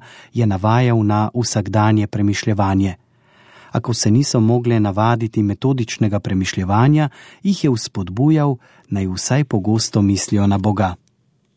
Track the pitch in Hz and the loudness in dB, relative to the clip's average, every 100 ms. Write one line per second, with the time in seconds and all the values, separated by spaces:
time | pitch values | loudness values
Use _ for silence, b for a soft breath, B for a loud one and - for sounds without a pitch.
0 | B B B 120 113 95 104 117 123 117 | B B B -2 0 0 0 2 2 2
1 | 104 104 107 120 113 110 95 107 107 107 | 2 0 -2 -2 -4 -4 -2 0 2 2
2 | 101 101 104 101 - 101 98 95 98 87 | 0 -2 -2 -2 -2 -2 0 0 0 -4
3 | _ B B B B B B - 117 117 | _ B B B B B B -6 -4 -2
4 | 107 113 143 127 110 120 120 113 104 95 | 2 2 2 2 2 2 2 0 0 0
5 | 113 117 113 113 101 98 131 135 110 - | 0 0 -2 -2 -2 0 -2 -2 -4 -2
6 | 107 101 - 95 92 - 92 104 131 151 | -2 0 -2 -4 -2 -4 -2 2 4 2
7 | 147 B B B 196 190 156 117 - - | 0 B B B -4 -2 0 0 -4 -8
8 | 90 98 143 156 147 127 b b b 101 | -8 0 2 2 0 -2 b b b -4
9 | 95 95 - 131 147 110 95 110 - 113 | -4 -4 -2 -2 0 -2 0 0 0 0
10 | 101 95 - 104 101 98 101 101 98 90 | 2 0 0 0 0 0 0 0 -2 -4
11 | _ _ _ _ _ | _ _ _ _ _